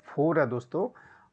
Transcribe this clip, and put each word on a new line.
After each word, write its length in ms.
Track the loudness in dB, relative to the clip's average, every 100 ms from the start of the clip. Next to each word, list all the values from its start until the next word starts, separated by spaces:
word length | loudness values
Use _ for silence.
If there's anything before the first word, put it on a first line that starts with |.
| -8
फ़ोर 340 | 0 2 2
है 60 | 0
दोस्तों, 400 | -2 -6 -6 -6 -8 -20 -20 _